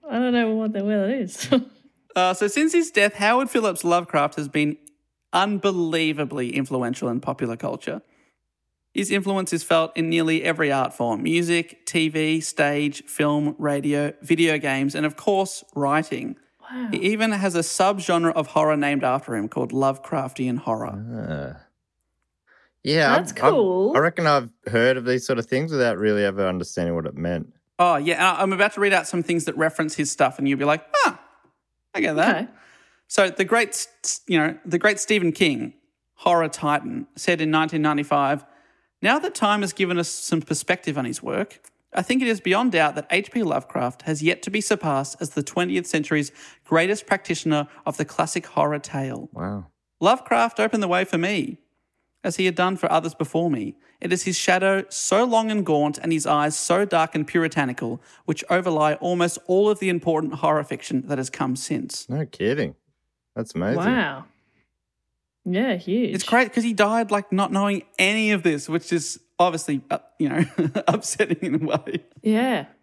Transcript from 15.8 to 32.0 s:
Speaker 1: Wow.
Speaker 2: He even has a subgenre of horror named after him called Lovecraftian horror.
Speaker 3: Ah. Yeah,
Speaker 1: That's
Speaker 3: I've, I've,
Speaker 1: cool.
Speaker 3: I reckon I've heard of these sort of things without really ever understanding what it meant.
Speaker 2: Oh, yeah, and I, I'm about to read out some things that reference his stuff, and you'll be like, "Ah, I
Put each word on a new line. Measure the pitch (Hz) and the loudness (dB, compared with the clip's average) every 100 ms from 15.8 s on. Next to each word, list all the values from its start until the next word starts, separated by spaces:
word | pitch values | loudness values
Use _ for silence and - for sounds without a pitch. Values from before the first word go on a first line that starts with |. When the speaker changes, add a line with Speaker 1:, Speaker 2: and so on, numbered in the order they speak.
| 143 147 160 143 - - _ _ | 0 2 0 -6 -8 -12 _ _
Speaker 1:
Wow. | - 254 240 | -16 -10 -6
Speaker 2:
He | 208 | -2
even | 180 214 220 | 0 0 0
has | 208 196 | 0 0
a | 170 | 0
subgenre | 165 - 190 196 175 170 165 | -2 2 2 2 0 2 2
of | 160 151 | 0 0
horror | - 156 151 | 2 2 2
named | 143 143 | 0 0
after | 127 131 - 113 | 0 -2 -2 -6
him | 104 | -4
called | - 131 | -4 -4
Lovecraftian | 131 135 135 - 160 135 - 127 120 | 0 0 -2 -4 -6 -6 -4 -4 -2
horror. | - 110 110 101 113 117 104 76 71 71 | -2 -4 -4 -8 -10 -10 -8 -8 -8 -12
Speaker 3:
Ah. | _ _ _ _ _ _ _ _ _ _ _ _ | _ _ _ _ _ _ _ _ _ _ _ _
Yeah, | - 156 147 143 | 0 4 4 4
Speaker 1:
That's | 175 | 2
Speaker 3:
I've, | - | 2
I've, | - | 4
Speaker 1:
cool. | 302 202 180 202 302 | 4 4 4 2 4
Speaker 3:
I | |
reckon | 160 165 160 | 2 2 2
I've | 147 120 _ - | 2 0 _ -2
heard | 113 123 131 | 2 4 2
of | 120 | 0
these | 127 | -2
sort | - 127 | 0 -2
of | 113 | 0
things | 131 160 | -2 0
without | 147 120 95 | 0 0 2
really | 107 104 101 | 2 2 2
ever | 98 95 | 0 0
understanding | 90 87 - 85 85 | 0 -4 -4 -2 -2
what | 78 | -4
it | 69 | -4
meant. | 85 87 - _ _ - | -4 -2 -6 _ _ 2
Speaker 2:
Oh, | 175 151 | 2 4
yeah, | 147 160 | 0 2
and | |
I, | 180 165 | 2 2
I'm | 196 | 0
about | 190 202 | 2 0
to | 214 | 2
read | 202 | 2
out | 190 - | 2 0
some | 180 | -4
things | 165 170 156 | 0 -2 -2
that | 151 | 0
reference | 160 - 156 | -2 0 -6
his | 156 147 | -4 -6
stuff, | - 135 - | 0 0 2
and | 139 | 0
you'll | 139 | 0
be | 139 | 2
like, | 156 - 294 277 | 0 0 2 2
"Ah, | - - _ _ _ _ _ _ | 0 -18 _ _ _ _ _ _
I | - | -4